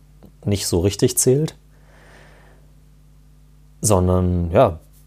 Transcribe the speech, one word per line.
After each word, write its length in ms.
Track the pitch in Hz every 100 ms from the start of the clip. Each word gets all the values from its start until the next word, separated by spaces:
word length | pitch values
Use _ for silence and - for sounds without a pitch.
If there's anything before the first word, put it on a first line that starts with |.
| - - - _
nicht 220 | - 101 -
so 140 | 90
richtig 360 | 98 - 127 -
zählt. 400 | 131 135 156 - _ - - - - - - - - - - _ - _ - - - - - - - -
Sondern, 680 | - 95 90 92 90 90 85
ja, 280 | 98 117 80 - -